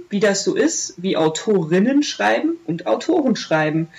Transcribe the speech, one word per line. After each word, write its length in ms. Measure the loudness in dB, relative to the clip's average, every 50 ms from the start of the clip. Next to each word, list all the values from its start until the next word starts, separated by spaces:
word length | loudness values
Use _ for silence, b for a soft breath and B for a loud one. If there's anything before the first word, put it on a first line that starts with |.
| -8 -4
wie 100 | -2 0
das 240 | 2 2 2 0 -2
so 100 | -2 0
ist, 380 | 2 0 0 0 -2 -8 -10 -10 -6
wie 180 | -4 -2 0
Autorinnen 840 | 2 0 0 0 -2 -2 0 0 2 2 2 2 2 4 4 4 2
schreiben 560 | 2 0 -2 -2 0 0 0 2 0 -2 -2 -4 -6
und 200 | -6 -6 -6 -2
Autoren 480 | -2 -2 -2 0 0 0 2 2 2 0
schreiben.“ 540 | 0 -2 -2 0 0 0 0 0 -2 -2 -4 B